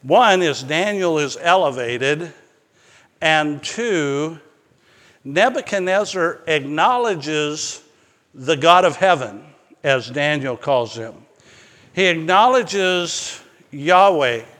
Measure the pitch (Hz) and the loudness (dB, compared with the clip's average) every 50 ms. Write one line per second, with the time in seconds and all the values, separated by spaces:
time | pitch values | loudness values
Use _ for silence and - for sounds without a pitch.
0 | - 131 156 220 247 220 190 185 180 160 139 123 135 131 151 160 185 208 208 196 | -2 4 4 4 6 6 4 4 2 0 -2 -4 -6 -4 -2 -2 -2 -2 -2 -2
1 | 185 175 160 151 147 139 - - 170 170 180 190 180 147 131 127 123 117 120 120 | 0 0 0 0 -2 -4 -6 -4 0 2 2 4 2 0 -2 -4 -6 -6 -4 -2
2 | 131 139 147 156 175 160 - _ _ _ _ _ _ _ _ _ _ _ _ _ | -2 -2 -2 -2 -6 -12 -14 _ _ _ _ _ _ _ _ _ _ _ _ _
3 | _ _ _ _ - 160 160 156 151 151 147 143 - - - - 233 240 202 170 | _ _ _ _ 0 2 2 2 0 -2 -4 -8 -10 -12 -8 -6 -4 -2 0 0
4 | 147 143 139 143 151 160 165 151 _ _ _ _ _ _ _ _ _ _ _ _ | 0 -2 -2 -4 -4 -6 -8 -12 _ _ _ _ _ _ _ _ _ _ _ _
5 | _ _ _ _ _ 135 139 170 208 262 247 294 - - 208 196 185 185 185 202 | _ _ _ _ _ -6 0 2 2 2 2 -2 -6 -4 -4 -4 -2 0 0 0
6 | 214 - - 190 170 170 - - - 170 156 151 135 139 147 156 170 226 254 247 | 0 -2 -2 -2 -2 -2 -2 -6 -4 -2 -2 -2 -2 -4 -2 0 0 2 2 0
7 | 240 226 196 160 135 151 156 151 151 147 151 156 - - - - _ _ _ _ | 0 -2 -2 -4 -4 -4 -2 -2 -2 -2 -4 -6 -8 -10 -10 -14 _ _ _ _
8 | _ _ _ _ _ _ _ 123 131 135 156 139 143 165 175 180 185 175 139 - | _ _ _ _ _ _ _ -12 -2 -2 -2 2 6 6 6 6 6 2 0 2
9 | 185 190 175 147 127 110 101 104 139 - _ _ _ _ - _ - 147 135 131 | 2 2 2 2 -2 -10 -12 -16 -20 -20 _ _ _ _ -20 _ -2 0 0 0
10 | 113 117 120 147 143 147 151 147 135 135 123 113 - 151 143 127 117 113 107 113 | -2 -6 -6 -4 -2 -2 -2 -2 -4 -6 -8 -8 -2 0 0 0 0 -4 -8 -12
11 | 113 113 - - _ _ _ _ _ _ - - - _ _ _ _ _ _ - | -14 -14 -16 -20 _ _ _ _ _ _ -20 -20 -20 _ _ _ _ _ _ 0
12 | 190 185 170 165 160 160 180 196 220 254 254 254 226 160 - 202 190 185 185 180 | 0 0 0 0 0 2 4 4 4 4 4 2 0 -2 -4 -2 0 0 0 -2
13 | 175 165 - - - - - - - _ _ _ _ _ - 143 139 156 180 180 | -4 -4 -8 -8 -10 -10 -14 -16 -20 _ _ _ _ _ -14 -8 0 4 6 6
14 | 196 202 185 156 139 123 120 113 113 - - | 6 6 4 2 0 0 -2 -4 -8 -14 -20